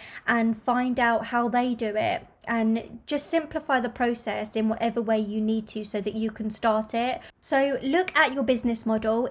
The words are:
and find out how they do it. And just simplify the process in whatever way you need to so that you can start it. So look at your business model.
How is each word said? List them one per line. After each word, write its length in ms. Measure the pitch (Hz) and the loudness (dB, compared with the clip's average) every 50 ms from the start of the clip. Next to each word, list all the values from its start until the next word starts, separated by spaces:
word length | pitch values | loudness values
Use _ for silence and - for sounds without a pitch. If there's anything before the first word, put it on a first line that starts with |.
| - - - - - - | -18 -16 -18 -10 -2 0
and 300 | 233 233 226 226 226 220 | 0 2 2 2 0 0
find 420 | - - 240 247 254 254 247 254 | 0 0 0 2 2 0 0 2
out 280 | 240 233 233 220 220 226 | 2 2 2 2 0 -2
how 200 | 247 240 240 240 | 0 0 0 2
they 260 | 220 247 247 254 240 | 2 2 2 2 0
do 220 | 226 233 214 208 | -2 -2 -2 -2
it. 320 | 214 226 214 - - - - _ _ - | 0 0 0 0 -2 -4 -10 _ _ -8
And 540 | - 233 226 220 220 226 226 - - - - - | -4 -2 0 2 2 2 0 -2 -6 -16 -16 -8
just 240 | - 294 285 - - | -4 -2 -2 0 2
simplify 500 | - 330 311 302 - 311 302 - 277 254 | 2 0 0 0 -6 -6 -2 0 0 2
the 80 | 233 233 | 0 0
process 680 | 226 - 247 240 240 233 - 226 202 214 214 220 - | -2 0 0 0 0 -2 -4 -6 -4 -4 -4 -2 -2
in 120 | 226 220 220 | 0 2 0
whatever 320 | 220 - - 233 220 233 | 0 0 0 -2 0 -2
way 200 | 220 214 220 214 | 0 2 2 0
you 200 | 214 202 208 220 | 0 0 -2 -2
need 280 | 214 214 220 220 220 - | 0 0 0 0 -2 -4
to 160 | - 220 214 | -6 -6 -6
so 180 | - - 208 | -4 -4 -2
that 140 | 202 208 - | -4 -4 -4
you 160 | 220 220 220 | -2 -4 -4
can 180 | 220 - 214 214 | -4 -4 -6 -6
start 460 | 214 - - 233 214 214 220 - - | -4 0 2 2 2 2 0 0 -2
it. 260 | 226 240 254 254 - - - - - | -2 -2 -2 -2 -6 -8 -16 -14 -4
So 400 | - - 302 269 277 277 269 - - | 0 2 4 4 4 2 0 -2 -2
look 300 | 269 277 349 370 370 - 294 | 2 2 2 2 2 4 4
at 160 | 311 254 262 | 4 4 4
your 100 | 277 254 | 0 2
business 400 | 240 254 233 247 240 233 226 - | 2 2 2 2 0 0 0 0
model. 460 | 220 220 220 214 220 226 233 254 - | 0 0 0 2 0 0 0 0 0